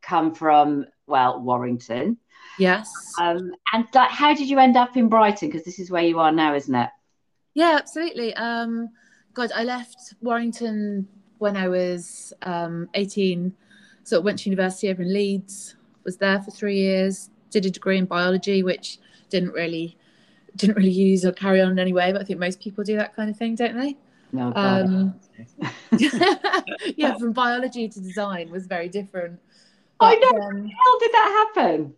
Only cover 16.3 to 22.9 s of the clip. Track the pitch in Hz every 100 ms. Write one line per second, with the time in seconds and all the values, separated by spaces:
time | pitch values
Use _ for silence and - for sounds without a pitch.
16.3 | 196 202 - 208 196 190 190 190 190 -
17.3 | _ _ 214 190 180 - 190 185 175 180
18.3 | 185 196 196 185 175 - - _ _ _
19.3 | 190 180 - 165 165 165 - _ _ _
20.3 | _ _ - 202 214 190 185 190 190 180
21.3 | 180 196 190 190 185 185 180 180 196 196
22.3 | 175 180 185 220 202 202